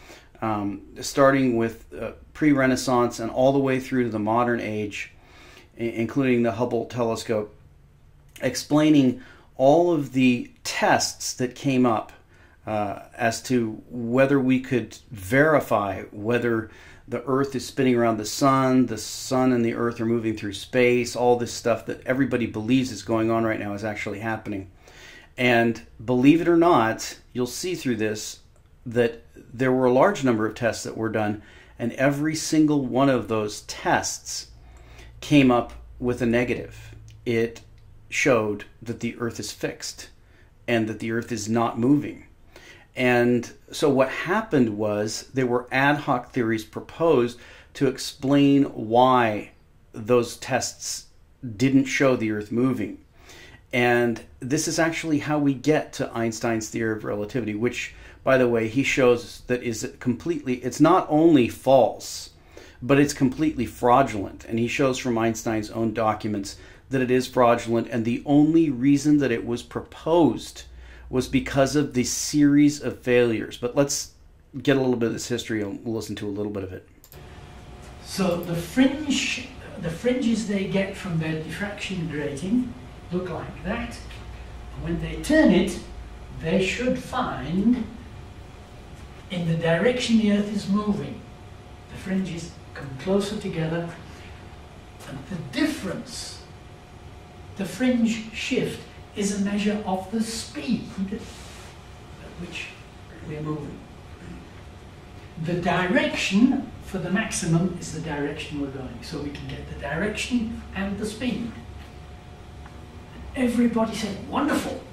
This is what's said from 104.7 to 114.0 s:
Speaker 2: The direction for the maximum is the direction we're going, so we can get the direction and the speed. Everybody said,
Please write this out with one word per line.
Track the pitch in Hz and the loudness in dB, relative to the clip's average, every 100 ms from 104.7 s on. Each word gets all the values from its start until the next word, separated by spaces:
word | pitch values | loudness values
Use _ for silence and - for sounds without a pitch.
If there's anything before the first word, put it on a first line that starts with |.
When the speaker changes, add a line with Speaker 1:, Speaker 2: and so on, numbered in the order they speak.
| - - - - - - - | -20 -20 -20 -20 -20 -16 -8
Speaker 2:
The | 160 | -4
direction | 170 - 175 180 277 302 - - 196 262 - - - | -2 0 0 2 2 0 -2 0 4 4 2 -4 -12
for | - 185 | -10 -8
the | 175 | -2
maximum | 202 220 - 165 165 190 - | -2 -2 -4 0 2 2 -4
is | - | -10
the | - | -8
direction | 156 143 143 147 - 147 | -6 -4 -6 -6 -8 -8
we're | 139 | -8
going, | 131 123 120 | -8 -12 -12
so | - 147 | -12 -10
we | 147 | -10
can | 139 - | -10 -12
get | - - | -12 -12
the | - | -10
direction | - 160 214 - - 247 - - - 190 | -6 -4 -4 -4 -2 -2 -2 -8 -10 -6
and | 202 202 | -4 -4
the | |
speed. | - - 254 - - - - - - - - - - - - - - - - - - - - | -6 -4 -4 -4 -6 -12 -16 -18 -18 -18 -18 -18 -18 -20 -18 -18 -18 -18 -18 -18 -18 -16 -10
Everybody | 269 240 240 240 233 220 | -2 0 2 2 2 -2
said, | - | -2